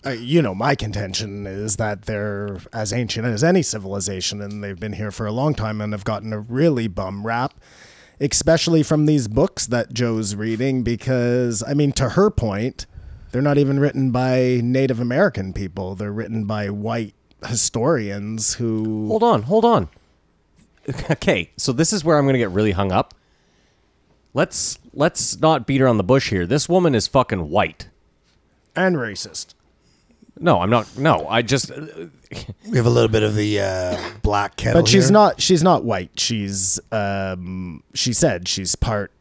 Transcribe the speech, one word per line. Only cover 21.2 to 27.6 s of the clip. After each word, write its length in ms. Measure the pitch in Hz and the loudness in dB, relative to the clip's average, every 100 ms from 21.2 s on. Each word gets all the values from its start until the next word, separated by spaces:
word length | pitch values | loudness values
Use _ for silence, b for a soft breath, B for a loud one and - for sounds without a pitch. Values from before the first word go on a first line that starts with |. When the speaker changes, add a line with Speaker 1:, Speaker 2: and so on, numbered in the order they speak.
| - 123 82 - | 2 0 -2 -4
Speaker 2:
so 140 | - | -2
this 200 | 123 165 | 0 0
is 120 | 208 | 0
where 120 | 151 151 | 2 4
I'm 60 | 139 | 4
gonna 120 | 131 | 2
get 120 | 110 | 2
really 220 | 90 107 | 2 2
hung 180 | 90 98 | 2 2
up. 240 | 92 - - _ _ _ _ _ _ _ _ _ _ _ | 0 0 -8 _ _ _ _ _ _ _ _ _ _ _
Let's, 460 | - - - - - - | -2 -2 -2 -4 -6 -12
let's 440 | - 156 - - - | -2 0 0 -4 2
not 260 | 156 156 117 | 2 2 2
beat 140 | 135 | 4
around 160 | 131 110 | 4 4
the 60 | |
bush 260 | 92 135 - | 4 2 2
here. 160 | 98 87 | -2 0
This 220 | 139 - | 0 2
woman 260 | 180 175 | 2 4
is 120 | 123 - | 2 2
fucking 440 | 139 123 101 78 | 0 0 -2 0
white. 380 | 90 | 0